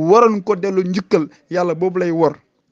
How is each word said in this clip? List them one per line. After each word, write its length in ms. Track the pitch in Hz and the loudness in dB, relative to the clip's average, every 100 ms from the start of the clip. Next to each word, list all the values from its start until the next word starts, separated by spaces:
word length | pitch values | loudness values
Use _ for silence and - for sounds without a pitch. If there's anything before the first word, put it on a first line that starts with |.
| 160 | 4
waroon 300 | 214 233 208 | 4 4 2
ko 120 | 185 | -4
dellu 280 | 202 196 190 | -4 -2 -2
njukkal, 440 | 180 185 - 185 147 - _ | -2 -6 -2 -2 -2 -10 _
Yàlla 240 | 175 180 | -4 -4
boobu 240 | 160 185 185 | -2 -4 -2
lay 120 | 180 | -4
wor. 240 | 165 160 - _ _ _ | 0 0 -2 _ _ _